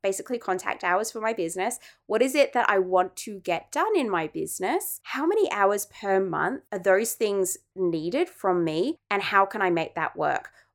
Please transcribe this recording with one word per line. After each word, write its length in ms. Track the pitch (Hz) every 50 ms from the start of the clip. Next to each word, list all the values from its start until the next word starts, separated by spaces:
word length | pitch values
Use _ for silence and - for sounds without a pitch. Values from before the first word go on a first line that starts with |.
basically 360 | - 196 190 - - - 254 233
contact 460 | - - 185 185 - 196 190 - -
hours 260 | 180 180 190 220 -
for 100 | - 226
my 120 | 220 220
business, 480 | 233 214 170 165 170 185 185 233 240 - - - - _ _
what 160 | - 208 220
is 120 | 262 262 262
it 180 | 294 277 277
that 180 | - 247 - -
I 80 | 202 196
want 380 | 190 185 185 185 180 185 -
to 240 | - - 226 208 190
get 320 | 175 185 170 165 - -
done 240 | - 285 359 440 427
in 120 | 359 262 214
my 200 | 190 170 160 151
business? 720 | - 160 156 160 - - 185 208 294 381 - - - -
How 240 | - - - 269 294
many 240 | 330 415 453 392 -
hours 360 | - 202 196 196 208 202 202
per 340 | - - - - 196 190 190
month 420 | 190 185 160 151 156 185 262 - - _
are 80 | 214 190
those 360 | 175 196 185 196 233 226 -
things 440 | - 226 208 202 196 185 180 - - _ _ _
needed 540 | 190 185 175 165 160 156 170 202 285 349 -
from 360 | - - - 196 180 175 170
me? 320 | 160 156 160 190 277 320 - _ -
And 120 | 208 202
how 240 | 190 - 214 196 196
can 160 | 196 - 214
I 80 | 196 180
make 240 | 170 165 160 - -
that 220 | 170 160 - -
work? 340 | 170 156 147 135 - - - - _ _ _ _